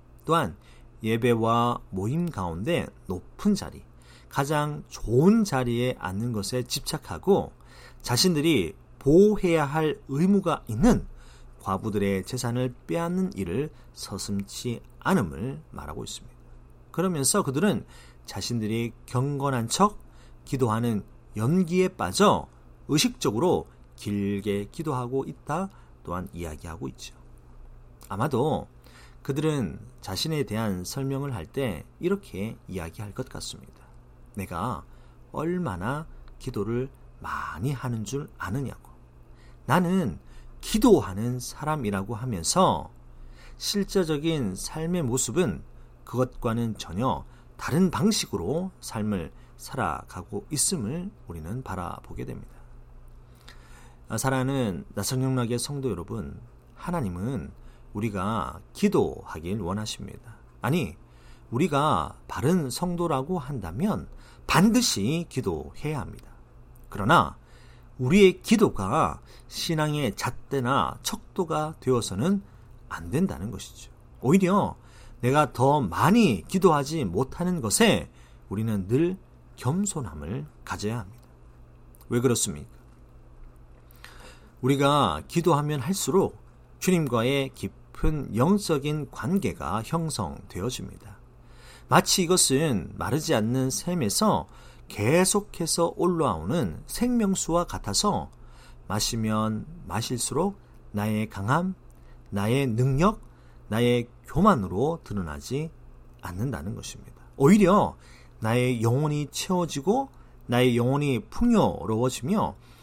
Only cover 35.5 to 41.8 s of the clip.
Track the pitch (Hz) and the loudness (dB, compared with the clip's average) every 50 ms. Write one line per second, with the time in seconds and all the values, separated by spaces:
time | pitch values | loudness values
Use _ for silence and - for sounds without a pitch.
35.5 | 180 180 170 120 92 85 92 120 143 151 160 - - - - - - - - 131 | -2 -2 -4 -4 -4 -4 -4 -4 -4 -6 -8 -12 -16 -18 -20 -20 -16 -12 -10 -8
36.5 | 120 107 98 110 120 120 131 135 - - - - - - - - - - - - | -4 -4 -4 -2 -2 -2 -4 -6 -8 -18 -20 -20 -20 -14 -10 -8 -8 -6 -8 -8
37.5 | - - 110 147 139 113 131 123 117 110 104 - 135 143 151 - - - - - | -8 -4 -4 -4 -4 -4 -4 -4 -4 -4 -6 -6 -6 -8 -8 -10 -12 -10 -8 -6
38.5 | 110 143 135 107 - - - - - - - - - - - - - - - - | -4 -4 -4 -6 -10 -12 -18 -20 -20 -20 -20 -20 -20 -20 -20 -20 -20 -20 -20 -20
39.5 | - - - 127 131 185 180 170 190 190 156 98 73 - - - - - - - | -20 -8 0 2 4 4 4 4 2 2 0 0 -4 -8 -14 -18 -20 -18 -18 -18
40.5 | - - - - - 117 277 247 190 135 - 95 92 101 117 123 127 123 - - | -16 -12 -6 -2 0 6 8 8 8 6 4 0 -4 -4 -2 -2 -4 -4 -6 -10
41.5 | - - - 151 156 151 | -10 -6 -4 -4 -2 -2